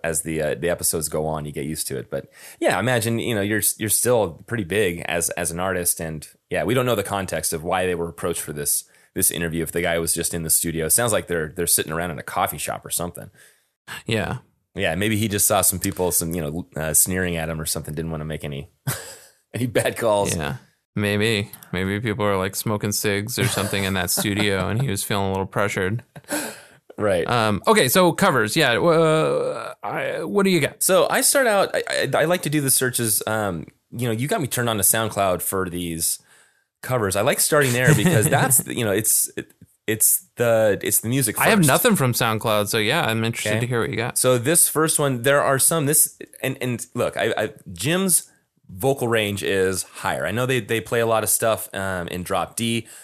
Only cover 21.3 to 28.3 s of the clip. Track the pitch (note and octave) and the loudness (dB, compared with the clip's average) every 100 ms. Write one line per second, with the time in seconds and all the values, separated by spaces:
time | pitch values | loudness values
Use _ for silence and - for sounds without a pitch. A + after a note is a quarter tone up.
21.3 | G#2 G#2+ - - F2+ F#2+ G#2 A#2 G2+ G#2 | 0 -2 -10 -8 -4 -2 -2 -2 0 0
22.3 | G2 F#2+ - A#2 G#2+ G#2+ G2+ G#2+ G2+ G#2+ | 0 0 -4 -4 -2 -2 -2 0 -2 -2
23.3 | A2+ A#2+ - G2 G2 F#2+ F#2+ F2+ - G#2+ | 0 0 0 -2 -2 0 0 0 0 0
24.3 | G2+ G#2 F#2+ F#2 A2 C3+ G2 - G#2 G2 | 0 0 0 0 -2 -2 -4 -2 -2 0
25.3 | F#2+ F#2 A#2+ G2+ G2+ F#2+ A#2 - - - | -2 -2 -2 -2 0 -2 -2 -8 -18 -8
26.3 | D4+ C4 - - - - - G#2 F#2 - | -6 -6 -12 -20 -20 -16 -2 2 2 2
27.3 | A#2+ A2 G2 - G#3+ C3 F#3+ F3 - G3 | 2 2 2 2 4 4 4 4 4 2